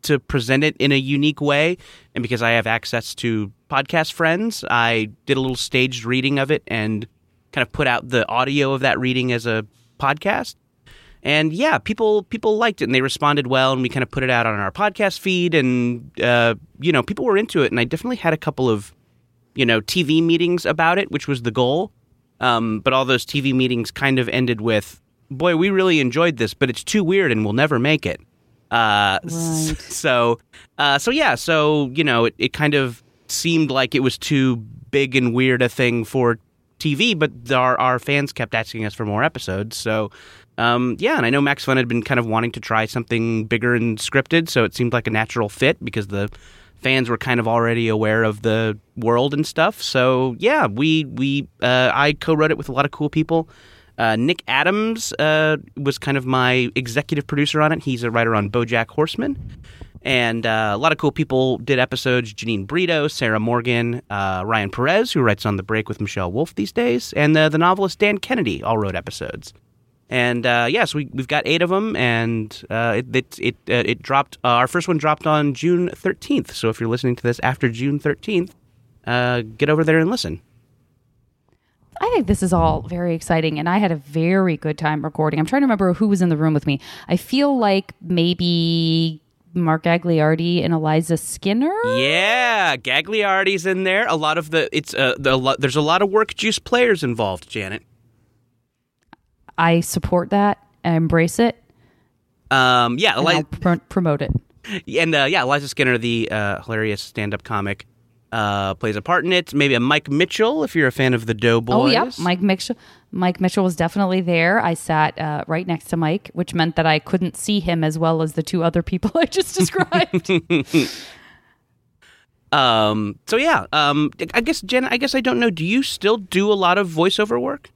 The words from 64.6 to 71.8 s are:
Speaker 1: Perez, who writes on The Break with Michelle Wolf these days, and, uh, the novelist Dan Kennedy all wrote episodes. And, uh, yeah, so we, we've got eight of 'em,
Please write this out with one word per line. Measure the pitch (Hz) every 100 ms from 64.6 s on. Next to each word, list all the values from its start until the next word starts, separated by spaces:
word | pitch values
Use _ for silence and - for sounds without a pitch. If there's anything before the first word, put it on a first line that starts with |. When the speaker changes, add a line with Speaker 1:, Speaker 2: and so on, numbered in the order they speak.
| 101
Speaker 1:
Perez, | - 131 190 240
who | 165
writes | 120 104
on | 110 101
The |
Break | 95 110 107
with | 104
Michelle | 104 - 90
Wolf | 104 165
these | - 202
days, | - 240 240 -
and, | - 147 156
uh, | 156
the | 156
novelist | 170 185 190 -
Dan | 208 208
Kennedy | - 254 113 73
all | - 113
wrote | 98
episodes. | 90 - - - - - _ _ _ _ _ _
And, | 127 123 120 123
uh, | 120 117
yeah, | 202 226
so | 151
we, | 143
we've | 135 127
got | 147 -
eight | 160
of | 170
'em, | 190